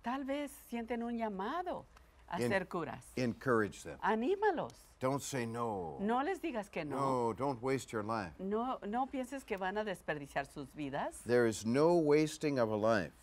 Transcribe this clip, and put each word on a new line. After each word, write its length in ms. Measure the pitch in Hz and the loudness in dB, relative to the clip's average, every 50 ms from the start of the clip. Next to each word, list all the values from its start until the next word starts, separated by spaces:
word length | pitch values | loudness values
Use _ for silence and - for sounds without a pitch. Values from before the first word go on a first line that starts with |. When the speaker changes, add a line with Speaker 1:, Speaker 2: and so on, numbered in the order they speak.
| - | -6
Speaker 1:
tal 200 | 233 254 269 285 | -4 -4 -4 -2
vez 260 | 262 277 294 294 277 - - - - | -4 -4 -4 -4 -6 -10 -14 -14 -8
sienten 320 | - 233 233 220 247 233 233 | -8 -6 -4 -4 -4 -2 -2
un 140 | 233 240 | -2 -2
llamado 680 | 233 226 214 202 185 185 220 285 349 359 359 302 180 - - - - - - - - - - | -2 -2 -2 -2 -2 -4 -2 -2 -2 -4 -4 -6 -8 -8 -14 -20 -20 -20 -20 -20 -20 -12 -6
a 80 | - 175 | -2 0
Speaker 2:
En-, 120 | 120 120 | 2 2
Speaker 1:
ser 160 | 120 190 185 | 2 2 0
curas. 360 | - - 180 160 131 110 127 - - - | -2 -4 -4 -4 -4 -6 -10 -12 -8 -4
Speaker 2:
encourage 680 | - 127 120 110 - - 135 120 113 107 98 - - - | -2 0 0 0 0 2 4 4 4 4 2 -2 -6 -12
them. 120 | 85 - - - | -12 -8 -4 0
Speaker 1:
Anímalos. 680 | 180 214 220 233 277 392 392 403 427 359 269 180 120 - - - - - - | 0 2 2 2 0 0 2 2 2 2 2 -2 -6 -8 -12 -20 -20 -8 -2
Speaker 2:
Don't 220 | - 131 135 139 - | 0 0 0 0 -2
say 240 | - - 131 117 | -4 -2 -2 -2
no. 500 | 117 113 120 120 117 107 98 87 80 73 - | -2 -2 -2 -2 -2 -2 -2 -4 -6 -6 -4
Speaker 1:
No 220 | 196 208 233 233 277 | -2 0 0 0 0
les 180 | 320 392 - | 0 -2 -4
digas 280 | - 339 254 226 196 - | -4 -6 -4 -4 -6 -6
que 160 | - 196 160 | -6 -6 -6
no. 120 | 147 139 | -4 -2
Speaker 2:
No, 360 | 131 139 135 131 127 120 117 110 | 0 0 2 2 2 2 2 0
don't 300 | 92 131 143 139 117 113 | 0 0 -2 -2 -2 0
waste 280 | 131 135 131 - - | 0 0 0 -2 -2
your 120 | - 110 104 | -4 -2 -2
life. 280 | 104 113 113 98 85 78 - | 0 -2 -2 -2 -4 -6 -6
Speaker 1:
No, 400 | 180 190 208 220 233 262 254 - - | -4 -2 -2 0 0 -2 -4 -4 -4
no 200 | 202 208 240 262 | -4 -2 -2 -2
pienses 380 | 262 262 269 254 247 277 269 - | -2 -2 -6 -6 -6 -8 -10 -8
que 100 | - 220 | -6 -4
van 220 | 185 190 185 185 208 | -4 -2 -2 -2 -2
a 60 | 214 | -2
desperdiciar 600 | 214 185 170 - - 160 147 143 139 - 156 139 | -4 -4 -6 -4 -4 -4 -4 -6 -6 -4 -4 -4
sus 220 | 131 - 156 143 131 - | -4 -6 -10 -12 -10 -8
vidas. 480 | 156 151 139 131 147 208 302 339 - - | -8 -6 -4 -4 -4 -4 -4 -6 -6 -2
Speaker 2:
There 220 | 107 120 123 120 113 | 2 4 6 6 4
is 160 | 110 95 107 | 2 0 0
no 300 | 110 117 139 151 165 175 | 2 4 6 6 6 6
wasting 640 | 175 160 147 143 156 156 151 156 - - 151 143 127 | 6 6 6 6 6 6 4 0 -2 -2 0 2 2
of 120 | 120 110 | 2 2
a 60 | 107 | 2
life 360 | 107 104 113 113 104 87 78 - - | 4 4 4 4 4 2 0 -6 -12